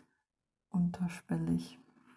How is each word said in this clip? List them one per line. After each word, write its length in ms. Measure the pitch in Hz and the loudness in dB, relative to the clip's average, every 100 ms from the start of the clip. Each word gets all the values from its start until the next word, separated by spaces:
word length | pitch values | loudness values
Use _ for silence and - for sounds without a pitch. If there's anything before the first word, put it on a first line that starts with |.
| _ _ _ _ _ _ _ | _ _ _ _ _ _ _
unterschwellig. 1120 | 185 175 180 175 - - 165 165 - - - - - - | 2 2 0 -4 -4 -4 -2 2 0 -2 -14 -20 -20 -20